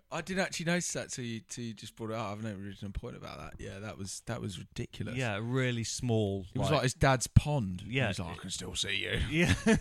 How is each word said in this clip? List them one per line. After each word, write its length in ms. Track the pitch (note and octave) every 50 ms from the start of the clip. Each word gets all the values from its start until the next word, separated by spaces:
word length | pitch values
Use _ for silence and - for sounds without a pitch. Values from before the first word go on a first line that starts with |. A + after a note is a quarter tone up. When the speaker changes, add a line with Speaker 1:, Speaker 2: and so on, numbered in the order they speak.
| _ -
Speaker 1:
I 100 | - E3
didn't 220 | D#3+ - F#3+ F#3+ F3+
actually 220 | - - - E3
notice 240 | E3 F3 F3+ E3+ - -
that 180 | C#3 A2 -
till 120 | - C3+ B2
you, 160 | A#2 A2+ A2+ -
till 160 | - - B2+ A#2+
you 80 | A#2 G#2+
just 220 | - - - -
brought 140 | - A2+ A2
it 40 | A2
up. 100 | A#2 A2
I 20 | G2
have 120 | G#2 G#2 A2+
no 60 | A2
original 420 | G2+ F#2+ G2 G2+ G2 - G#2 G2+
point 240 | - - - B2 -
about 220 | F#2 - - -
that. 160 | C#2+ D2+ D2+ - -
Yeah, 200 | - G#2 G2 G2
that 180 | G#2+ G#2 D#2+
was, 240 | D#2+ G2 F#2+ - - -
that 160 | - A2+ B2
was 160 | A2+ G#2+ F2+
ridiculous. 580 | - G2 - - - A#2 - - - G#2 G#2 A#2+
Speaker 2:
Yeah, 240 | C3 B2+ A2+ G2+ G2+
really 420 | A2+ A#2 B2+ C3+ B2+ B2 A#2+ A#2 A2
small, 640 | - - - C3 A#2 A2 A2 G#2 G2 G2 G2 F#2 - -
Speaker 1:
It 40 |
was 100 | - G2 F#2+
Speaker 2:
like 80 | D#3
Speaker 1:
like 60 | C3+ A#2+
his 100 | C3+ -
dad's 320 | - D3+ C3+ C3 A#2+ -
pond. 560 | - - - - D3+ D3 C#3 G#2 F#2 F2+ F2+ G#2
Speaker 2:
Yeah. 200 | G#2 A#2+ C3+ B2+
Speaker 1:
He's 120 | G#2 F2+ -
like, 120 | F2 E2+
"I 40 | F2 F2
can 100 | - F#2+
still 240 | - - F#2+ F#2 F2+
see 200 | - - G2 G2 G2 F#2+
you." 160 | G2 G#2+ - B2 B2
Speaker 2:
Yeah, 240 | D3+ E3 F3 - - -
<laughs> 180 | - A3 A3 -